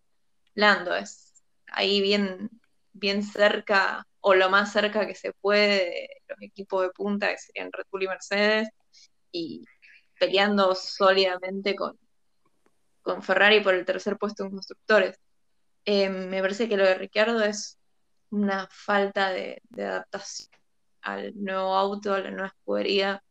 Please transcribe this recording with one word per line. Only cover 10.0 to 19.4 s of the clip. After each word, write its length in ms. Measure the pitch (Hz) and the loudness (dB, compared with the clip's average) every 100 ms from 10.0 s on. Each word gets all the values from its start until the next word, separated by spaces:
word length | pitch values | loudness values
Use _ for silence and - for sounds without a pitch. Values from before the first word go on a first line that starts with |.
| _ _ | _ _
peleando 540 | 180 190 208 202 185 | 0 2 2 4 2
sólidamente 1000 | 185 - - 190 190 185 180 190 196 202 | 0 -6 2 4 4 2 -2 -6 -4 -4
con, 240 | 185 165 - _ _ _ _ _ _ _ _ _ _ | -4 -6 -10 _ _ _ _ _ _ _ _ _ _
con 220 | 185 185 | -8 -6
Ferrari 380 | 202 190 202 214 | -2 4 6 6
por 120 | 196 | 4
el 140 | 185 180 | 0 0
tercer 320 | 185 208 - | -4 -4 -4
puesto 260 | 208 214 | -6 -6
en 60 | 196 | -10
constructores. 680 | 190 - - - 214 185 - _ _ _ _ _ _ 208 | -10 -16 -12 2 4 2 -4 _ _ _ _ _ _ 0
Eh, 240 | 202 196 | 2 2
me 320 | 190 185 190 | -2 -6 -2
parece 260 | 190 202 226 | -2 -2 -2
que 80 | 196 | 2
lo 80 | |
de 100 | 190 | 2
Ricciardo 480 | 190 196 208 220 233 | 2 -2 0 0 2
es 340 | 208 208 - - _ _ _ _ _ | -2 -4 -10 -16 _ _ _ _ _
una 380 | 208 202 190 190 | -2 -2 -2 -6
falta 600 | - - 202 196 202 190 | -10 -2 0 0 0 -2
de, 320 | 185 | -2